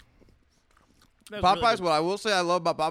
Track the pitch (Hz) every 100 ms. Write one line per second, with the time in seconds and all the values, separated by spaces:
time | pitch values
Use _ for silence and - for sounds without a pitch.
0 | - _ - _ _ _ _ _ _ _
1 | _ _ - 208 180 196 226 226 180 151
2 | 170 202 220 190 175 175 170 156 156